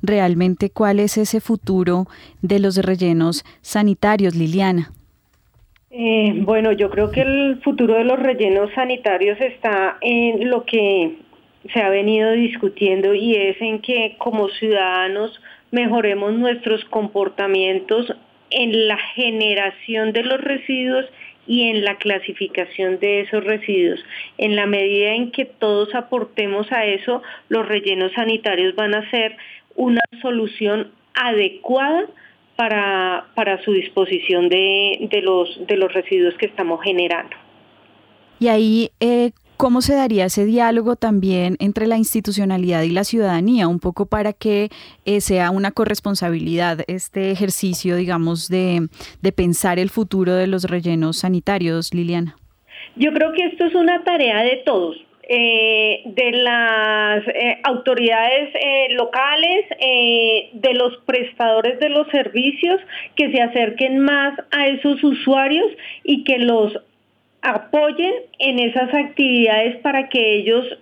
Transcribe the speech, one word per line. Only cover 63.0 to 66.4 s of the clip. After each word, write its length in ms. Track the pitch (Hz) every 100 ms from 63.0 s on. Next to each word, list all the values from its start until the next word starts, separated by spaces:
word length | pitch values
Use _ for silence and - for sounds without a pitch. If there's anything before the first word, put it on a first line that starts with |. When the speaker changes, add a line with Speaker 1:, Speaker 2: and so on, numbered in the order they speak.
| - -
Speaker 2:
que 160 | 294
se 100 | 247
acerquen 580 | 233 247 226 233 262 269
más 400 | 277 285 277 285 -
a 160 | 294 277
esos 360 | 269 285 277
usuarios 680 | 294 254 - 269 269 311 415 - - -
y 200 | - 285
que 160 | -
los 340 | 254